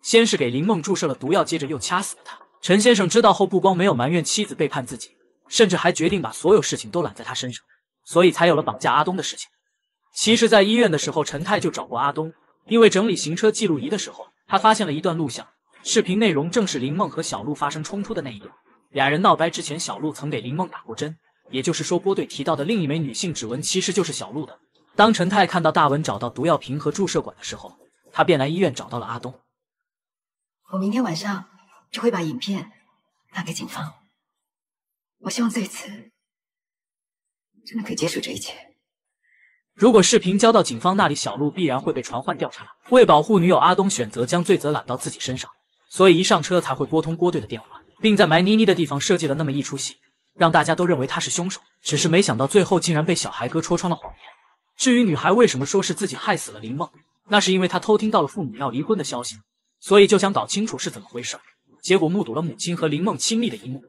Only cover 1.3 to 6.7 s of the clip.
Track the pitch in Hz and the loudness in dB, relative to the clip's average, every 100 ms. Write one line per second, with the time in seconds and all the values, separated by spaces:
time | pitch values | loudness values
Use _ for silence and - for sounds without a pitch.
1.3 | 190 151 160 143 143 - 180 202 - - | 0 0 -4 -4 -6 -2 -2 -2 -12 -20
2.3 | - _ _ - 190 226 214 180 220 220 | -20 _ _ 2 4 6 4 4 4 4
3.3 | 185 190 190 185 180 196 131 127 175 160 | 4 2 4 2 4 2 2 0 0 0
4.3 | - 208 127 151 143 123 127 - _ _ | -4 -4 -2 -4 -4 -8 -12 -14 _ _
5.3 | _ _ - 214 175 170 - 165 196 117 | _ _ 2 2 4 0 0 -2 -2 -6
6.3 | - 165 202 135 | -4 4 4 2